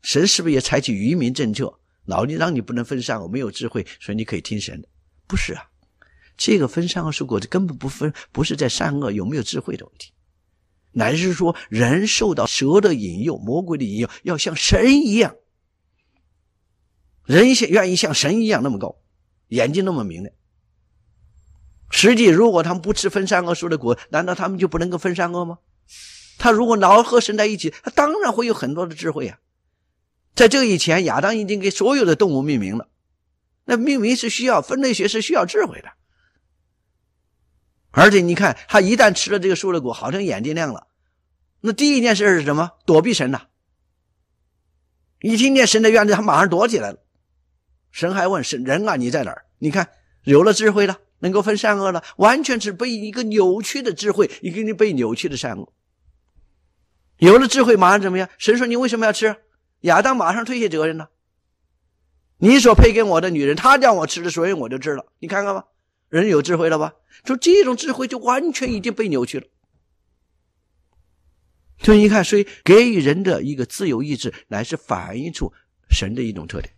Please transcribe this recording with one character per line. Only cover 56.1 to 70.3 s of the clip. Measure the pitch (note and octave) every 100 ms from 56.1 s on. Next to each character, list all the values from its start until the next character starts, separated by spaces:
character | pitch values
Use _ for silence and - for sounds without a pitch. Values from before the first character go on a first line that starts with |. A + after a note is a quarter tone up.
| _ _ _ _ _ _ _ _ _ _ _
有 | E3+ A3+
了 | C4
智 | C4+
慧， | A#3+ G#3+
马 | F3+
上 | G3+
怎 | F#3+
么 | F#3
样？ | F3+ _
神 | - A#3+
说 | B3
：“你 | A#3
为 | B3+
什 | A3+
么 | A3
要 |
吃？” | G#3 A3 G#3 _ _ _ _
亚 | E3+ E3+
当 | A#3 B3+
马 | E3+
上 | G3+ A#3
推 | B3
卸 | G#3+
责 | D#3 D#3+
任 | D#3+
了。 | D3+ _ _ _ _ _ _ _ _ _ _ _ _ _
“你 | F#3+ C4+
所 | A#3+ G#3+
配 | A#3
给 | A3
我 | G#3+ E3
的 | E3+
女 | D#3+
人， | C#3 D3+
她 | B3+ C#4
叫 | B3+
我 | F#3+ D#3
吃 | F3
的， | F3
所 | E3 F3
以 |
我 | F3+ A#2
就 | C3
吃 | D3
了。” | C#3 - _
你 | E3+
看 | G3
看 | G3+
吧， | F#3+ - _ _ _ _
人 | D#3+ G#3
有 | D3+
智 | D3 E3+
慧 | E3
了 | D#3
吧？ | D#3 _ _ _
就 | - B3+
这 | E4 G4
种 | C4 A#3+
智 | D#4
慧 | - C4
就 | B3+
完 | A#3 B3+ E4+
全 | C4 B3+
已 | A3
经 | A#3
被 | G#3+ A3
扭 | C3+ B2+
曲 | C3+
了。 | - _ _ _ _ _ _ _ _